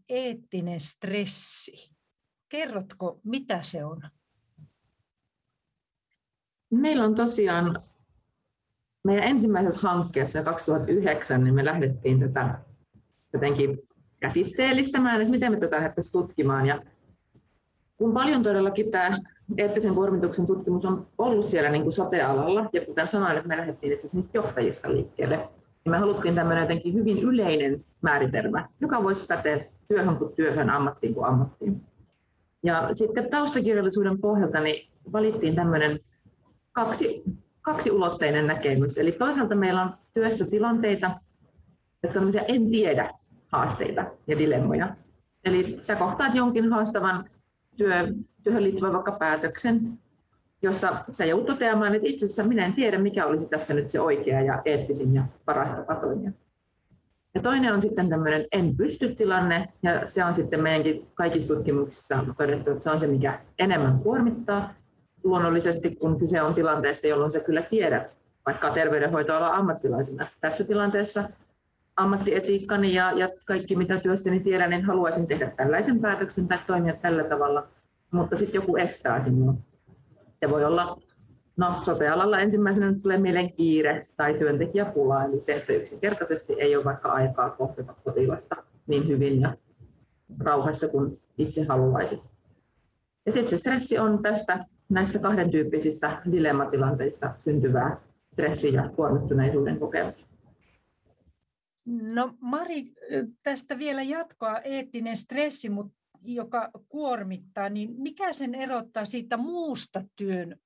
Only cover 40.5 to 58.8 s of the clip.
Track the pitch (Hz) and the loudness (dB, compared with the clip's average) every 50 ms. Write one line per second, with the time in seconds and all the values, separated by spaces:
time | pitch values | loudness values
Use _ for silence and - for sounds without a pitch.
40.5 | 196 208 214 233 233 226 226 214 202 185 190 185 185 - - _ _ _ _ _ | 0 0 0 2 0 0 2 0 0 0 0 -2 -4 -6 -10 _ _ _ _ _
41.5 | _ _ _ _ _ _ _ _ _ _ - - - 196 190 190 202 208 - - | _ _ _ _ _ _ _ _ _ _ -6 -4 0 0 2 2 2 0 0 0
42.5 | 247 262 226 214 226 220 214 170 - - 107 - - - _ _ - - _ _ | 2 2 2 2 2 2 2 2 2 0 -2 -4 -8 -14 _ _ -20 -20 _ _
43.5 | - 139 123 - - - - - - 165 - - - - _ - 151 147 156 147 | -2 0 0 0 -2 -2 -4 -4 -2 -4 -4 -6 -8 -10 _ -2 0 2 2 4
44.5 | 131 - - - - - 170 202 - - - - _ _ _ _ _ _ - 185 | 4 2 2 2 2 2 0 -2 -4 -8 -16 -20 _ _ _ _ _ _ -2 2
45.5 | 185 180 185 208 - - - - 214 - 180 185 - - 277 269 226 254 247 247 | 2 2 2 0 -4 -8 -6 -4 -2 0 0 0 0 0 0 2 2 4 2 2
46.5 | 233 226 226 226 233 214 214 220 - 208 185 190 185 180 190 - - _ _ _ | 2 2 2 4 4 2 2 0 0 0 0 0 0 -2 -4 -10 -16 _ _ _
47.5 | _ _ _ _ _ - 202 196 180 175 175 - - - - - _ _ - 208 | _ _ _ _ _ 0 2 2 2 2 0 0 -4 -6 -8 -12 _ _ -2 0
48.5 | 226 220 202 190 190 185 185 190 180 185 - 202 202 - - 160 156 - - - | 2 2 2 2 2 0 0 0 0 0 -2 -4 -4 -2 -2 0 0 0 -2 -4
49.5 | - - - 240 226 226 226 - - - _ _ _ _ _ _ _ _ _ _ | -4 -2 0 2 2 2 0 -2 -4 -10 _ _ _ _ _ _ _ _ _ _
50.5 | _ _ - 190 202 190 - 185 175 - - - - - 180 160 165 202 254 277 | _ _ -2 0 0 0 0 0 -2 -2 -6 -8 -6 -2 0 2 2 2 2 0
51.5 | 269 269 247 233 220 214 214 202 202 214 214 - 277 - 208 202 - - 202 214 | -2 0 0 2 2 2 2 2 2 2 0 0 0 -2 -2 -2 -2 0 2 2
52.5 | 247 220 185 180 196 - 262 220 190 190 196 202 - - 165 151 156 156 160 - | 2 2 2 2 2 2 2 2 2 2 2 0 0 0 0 0 0 -2 -2 -2
53.5 | 156 151 - - 151 147 143 - - 165 - 165 143 139 139 135 131 135 135 135 | -4 -4 -2 -2 -2 -2 -2 -2 -2 0 2 2 2 2 2 0 2 2 2 2
54.5 | 131 - - 156 147 139 139 - 143 135 135 131 135 135 135 - - - _ - | 0 0 0 0 0 0 0 -2 -2 0 2 2 2 2 2 0 -4 -8 _ -2
55.5 | 143 139 135 - - 123 - - 160 - - - - - 196 196 - - _ _ | -2 0 -2 -2 -4 -6 -6 -6 -4 -4 -4 -4 -4 -4 -4 -6 -8 -10 _ _
56.5 | _ _ _ _ _ _ _ _ _ _ _ _ _ _ _ _ - 190 - 240 | _ _ _ _ _ _ _ _ _ _ _ _ _ _ _ _ -6 -2 0 0
57.5 | 262 269 254 233 208 202 196 214 226 - 185 180 165 160 156 156 151 156 156 - | 2 2 2 2 2 2 2 0 0 0 0 2 2 2 2 2 2 0 0 0
58.5 | - 196 175 160 131 127 | 0 0 2 2 2 2